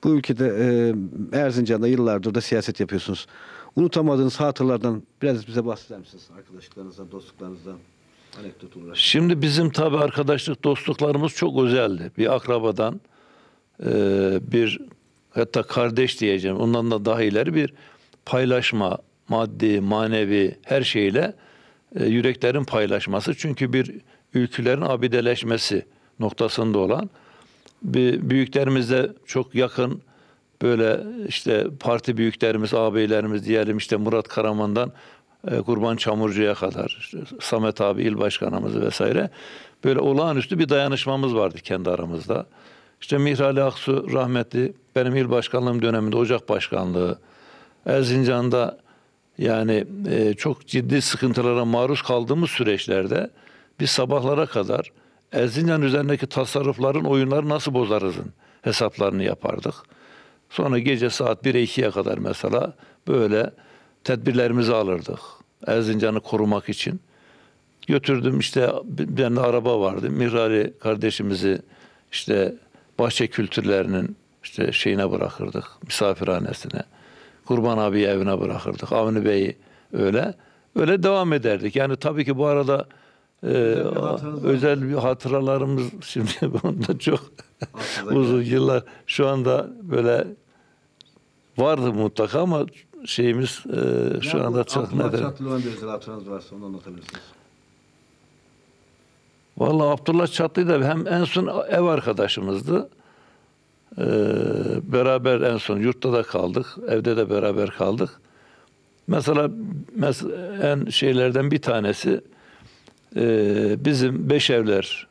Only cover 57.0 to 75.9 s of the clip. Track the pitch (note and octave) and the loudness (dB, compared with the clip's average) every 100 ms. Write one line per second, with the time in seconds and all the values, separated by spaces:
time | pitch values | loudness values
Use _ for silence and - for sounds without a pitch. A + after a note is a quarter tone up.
57 | D#3 C3+ C3 C#3 D3 D3 C#3+ B2+ A2+ G#2+ | 2 2 2 0 0 -2 0 0 2 0
58 | F#2+ F2 F2+ - _ _ - G#2+ G#2+ - | 0 -4 -10 -14 _ _ -4 0 -2 0
59 | G2 G2 G2 G2 - - - - - - | 0 0 -2 -2 -4 -4 -6 -8 -14 -20
60 | - - - _ _ - D3 A#2+ A#2+ C3 | -20 -20 -20 _ _ -4 0 0 2 0
61 | B2 - B2+ A2 C#3 B2 A#2 - A#2 G2 | 0 0 -2 0 2 2 0 0 0 0
62 | G2 G#2 G2+ G2 G2+ A2+ - - - _ | -2 -2 -4 -4 -2 0 -2 -8 -20 _
63 | - C3+ A2 G#2 A#2 - - - _ _ | 0 2 4 2 0 -6 -20 -20 _ _
64 | - B2 A#2 B2 A#2+ A#2+ A2+ A2+ G2+ F2+ | -4 -2 0 2 2 2 2 2 2 -2
65 | - - - - _ _ - A2 A2 A2 | -4 -10 -12 -20 _ _ -2 0 2 0
66 | A2 G#2+ - A2 G#2+ G#2 - G#2+ - F#3 | 0 0 -2 0 2 0 -2 -6 -4 -6
67 | _ _ _ _ _ _ _ _ - C#3+ | _ _ _ _ _ _ _ _ 0 0
68 | C#3 C3+ B2+ C3 C3+ - B2 - B3+ C3+ | 2 0 2 0 0 2 2 0 -6 -6
69 | C#3+ C3+ B2+ A#2+ B2 A#2+ A#2 A#2 G2 G2 | -4 0 0 2 2 2 2 2 0 -2
70 | A2+ C#3+ A#2+ A#2 A2+ A2 G#2 - A2 A2 | -4 0 0 2 2 2 0 -4 -4 0
71 | A2 G#2+ G2+ F#2+ G2 F#2 - - - _ | -2 -2 -4 0 0 0 -4 -20 -20 _
72 | _ - - G#2 F#2+ - _ - _ - | _ -10 -2 0 0 -2 _ -20 _ -2
73 | A#2 - A2+ - G#2 - G2+ G2 F#2 F#2+ | 0 0 -2 -2 -2 -2 2 2 2 -2
74 | F2+ - _ _ - - - - - G2 | -2 -8 _ _ -18 -4 -2 0 0 0
75 | G2 F#2 F#2+ - F#2+ F#2 - - - | 0 0 -4 -6 -8 -8 -10 -18 -8